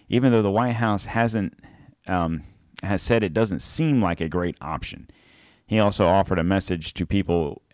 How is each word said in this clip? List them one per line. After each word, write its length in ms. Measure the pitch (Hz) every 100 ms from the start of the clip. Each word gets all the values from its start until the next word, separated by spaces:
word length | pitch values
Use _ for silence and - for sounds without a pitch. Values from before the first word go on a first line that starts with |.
| _
even 220 | 117 131
though 100 | 113
the 100 | 104
White 240 | 101 123 113
House 300 | 113 104 -
hasn't, 480 | 117 117 110 95 - - - - _ -
um, 360 | 92 82 80 - _ _ -
has 180 | 95 98
said 220 | - 117
it 100 | 101
doesn't 280 | 78 110 78
seem 400 | - - 160 135
like 180 | 92 85
a 80 | 82
great 300 | 87 87 -
option. 500 | 76 76 - - - _ _ _ _ _ _
He 140 | 110
also 280 | 104 101 90
offered 320 | 98 95 90
a 40 |
message 500 | 85 98 - 87 78 -
to 100 | 85
people, 560 | 101 90 87 73 - _